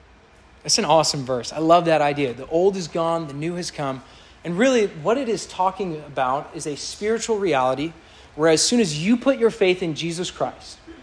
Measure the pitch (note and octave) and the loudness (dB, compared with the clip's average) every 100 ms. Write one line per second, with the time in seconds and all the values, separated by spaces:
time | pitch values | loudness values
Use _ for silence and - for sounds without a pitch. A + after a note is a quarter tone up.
0 | _ _ _ _ _ - D3+ - D3+ D#3+ | _ _ _ _ _ -14 -2 0 4 4
1 | D3 D3+ B2+ B2+ A2+ - D#3+ F3 E3 D#3 | 4 0 -2 -4 -4 -2 4 6 6 4
2 | D3 D3 C#3 A#2 C3 E3 F#3+ F#3+ D#3+ F3 | 2 0 -2 -4 -4 2 2 0 -4 -2
3 | E3 E3 D#3 C#3 D#3 F3 E3 - C#3 C3 | 0 -2 -4 -8 -6 -6 -8 -6 -6 -6
4 | - - - - E3 F3 C4 B3+ G3+ D#3+ | -12 -20 -20 -12 -6 0 2 4 0 -2
5 | D3+ A#3+ B3 G3 - - C#4 C#4 F#3+ D#3 | -2 -2 -2 -4 -6 -2 -2 -2 -6 -8
6 | C#3+ C#3+ B2+ C3+ D#3 D#3+ D#3 C#3+ - - | -8 -2 0 -2 -4 -10 -8 -8 -10 -6
7 | G#3 A3+ A3 G#3+ G3 C3+ B2+ C3 D#3 E3 | -2 -2 -2 -2 2 2 2 0 -4 -8
8 | - - - - D#3+ D#3+ - B3 G3+ D3 | -20 -20 -16 0 4 4 4 2 2 0
9 | F3 A#3 C4+ B3+ A3+ - F#3+ F3+ F3 C#3 | 2 2 2 2 2 2 2 2 -2 -4
10 | D#3+ E3 E3+ - B2+ - - - - - | -6 -6 -6 -4 -6 -6 -18 -20 -20 -20